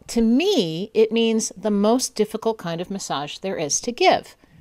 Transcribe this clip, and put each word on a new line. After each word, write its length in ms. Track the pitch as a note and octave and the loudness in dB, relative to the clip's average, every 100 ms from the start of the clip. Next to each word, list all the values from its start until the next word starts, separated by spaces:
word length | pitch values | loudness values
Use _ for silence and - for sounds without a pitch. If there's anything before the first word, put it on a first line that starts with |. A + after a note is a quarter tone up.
| - | -6
to 140 | A#3 | 0
me, 680 | A3+ B3 F#4 F#4 E3+ D#3 G3+ | 2 4 2 2 0 -2 -2
it 160 | - A3 | 2 2
means 440 | A3+ A3+ A3 - - | 4 2 0 -2 -6
the 160 | G#3+ | -2
most 440 | G3+ G#3 B3+ - - | 2 2 2 0 -2
difficult 420 | G#3 A3 A#3 A3 | -4 -2 -4 -4
kind 240 | E3+ E3 | -6 -8
of 100 | F3 | -8
massage 460 | G3 - D3 D3 - | -8 -6 -6 -6 -8
there 180 | F#3+ F#3+ | -8 -4
is 240 | D3+ - | -4 -4
to 140 | - | -4
give. 420 | A#3 F#4 - - - _ - | 2 4 2 0 -18 _ -20